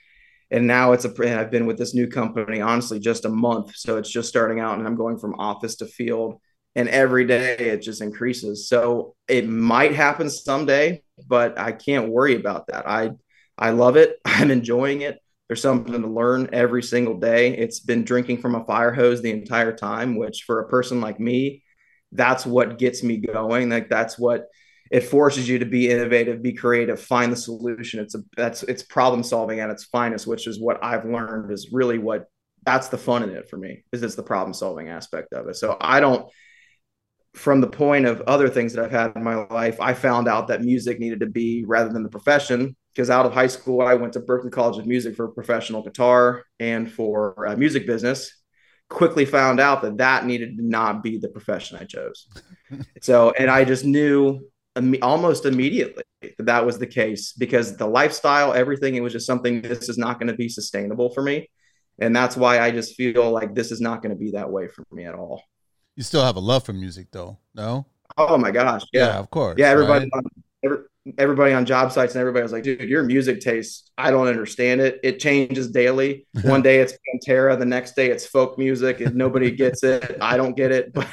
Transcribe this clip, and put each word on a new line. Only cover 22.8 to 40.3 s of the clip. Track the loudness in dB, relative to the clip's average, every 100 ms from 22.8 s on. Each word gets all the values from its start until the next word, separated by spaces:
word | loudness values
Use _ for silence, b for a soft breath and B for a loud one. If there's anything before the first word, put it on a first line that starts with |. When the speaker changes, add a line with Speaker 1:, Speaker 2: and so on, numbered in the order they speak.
| -2 -2
Speaker 1:
me | -4 -4
going. | -4 -4 -2 0 0
Like, | -2 0
that's | -2 -2 0
what, | 0 0 -6 b b b b
it | 0
forces | 2 4 4 2 0
you | -2
to | 0
be | 2 2
innovative, | 2 2 2 2 -2
be | -6
creative, | -2 0 2 0 -4
find | 0 2 2
the | -2
solution. | -6 -8 -8 -8 -8 -10
It's | -10 -12
a, | -10 -6
that's, | -4 -4
it's | -8 -8
problem | -6 0 2 0
solving | -2 -4 -4 -6
at | -8
its | -10 -6
finest, | -4 -2 -4 -8
which | -8 -8
is | -4
what | -4 -2
I've | -4 -4 -4
learned | -6 -6 -8 -8
is | -10 -6
really | -2 0 0
what, | -2 -4 -8 _ _ _ 0
that's | 0 -2
the | -6
fun | -2 -2
in | -2
it | -10 -14
for | -14
me, | -14 -16 _
is | -8
it's | -8 -8
the |
problem | -4 -4 -4
solving | -6 -8 -8 -12
aspect | -14 -12 -12 -10
of | -10 -10
it. | -6
So | -6 -2
I | 2 4
don't, | 4 2 -4 b b b b b _ _ _ _ _
from | -4 2 4
the | 4
point | 2 2 4 4
of | 0
other | 2 4 4
things | 2 -2
that | -2 -2
I've |
had | 0 0 -2
in |
my | -4 -4 -4
life, | -2 -2 -2
I | -2 0
found | 2 2
out | 2